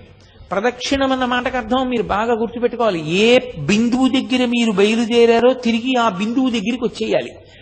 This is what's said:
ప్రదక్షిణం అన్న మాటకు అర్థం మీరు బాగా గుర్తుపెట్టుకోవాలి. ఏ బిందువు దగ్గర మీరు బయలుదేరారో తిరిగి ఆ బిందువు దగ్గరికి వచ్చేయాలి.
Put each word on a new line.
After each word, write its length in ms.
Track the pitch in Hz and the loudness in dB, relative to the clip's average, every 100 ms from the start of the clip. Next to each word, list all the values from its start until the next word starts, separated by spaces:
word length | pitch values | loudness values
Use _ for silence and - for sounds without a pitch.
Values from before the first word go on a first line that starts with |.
| - - - - - | -20 -20 -20 -20 -8
ప్రదక్షిణం 640 | 185 240 240 - 277 269 | -2 -2 -2 -4 0 0
అన్న 140 | 262 254 | 0 -2
మాటకు 320 | 247 254 254 | -2 -2 -4
అర్థం 280 | 220 254 254 | -2 -2 0
మీరు 200 | 240 180 | -2 -2
బాగా 280 | 196 233 | -2 0
గుర్తుపెట్టుకోవాలి. 840 | 226 226 240 233 233 226 175 151 180 | -2 -2 -2 -4 0 -2 -2 -2 2
ఏ 220 | 226 247 247 165 | 4 4 2 -8
బిందువు 480 | 143 208 240 247 262 | -2 0 2 2 0
దగ్గర 360 | 269 214 254 254 | 0 -2 -2 0
మీరు 260 | 240 226 | 0 0
బయలుదేరారో 880 | 196 208 226 233 240 233 233 240 254 | 2 2 2 0 4 4 6 4 2
తిరిగి 360 | 233 226 247 247 | 0 -2 0 0
ఆ 140 | 233 | 0
బిందువు 400 | 180 214 233 262 | 0 -2 0 0
దగ్గరికి 340 | 233 202 254 | 0 -4 -4
వచ్చేయాలి. 540 | 233 - 220 170 117 - - - | -4 -4 -2 -2 -4 -12 -20 -20